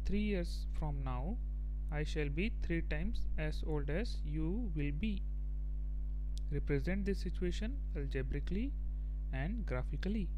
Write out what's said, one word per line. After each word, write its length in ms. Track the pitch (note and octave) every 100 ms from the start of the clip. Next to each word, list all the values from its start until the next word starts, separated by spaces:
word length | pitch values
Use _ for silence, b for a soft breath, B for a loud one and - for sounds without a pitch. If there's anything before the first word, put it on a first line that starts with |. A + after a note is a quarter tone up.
three 160 | - G3+
years 460 | G#3+ G3 E3+ - - -
from 240 | D3+ C#3+
now, 340 | C3 B2+ D3 B3 - - - - -
I 140 | D3+
shall 240 | D3+ D#3 D3
be 240 | D3 G#3+ -
three 200 | - E3+
times 440 | - D3+ G#3+ - - -
as 280 | D#3 D3+ D#3
old 240 | D3+ C#3+
as 280 | D#3+ A#3 -
you 460 | D3+ D#3 D#3 G#3 A#3 D#3
will 160 | C#3+
be. 300 | D3 A3 G3 - - - - - - - - - - - - -
Represent 520 | D3 C3+ C#3+ C#3 G3
this 140 | G3 F#3+
situation 560 | F3+ - F3+ E3 A3+ C#4 - D3
algebraically 760 | C#3 C3+ C3+ C#3+ - F#3+ C4+ - - B B B -
and 340 | C3 D3+ A#3 -
graphically. 640 | B2+ B2+ D3+ F#3 A3 D#3+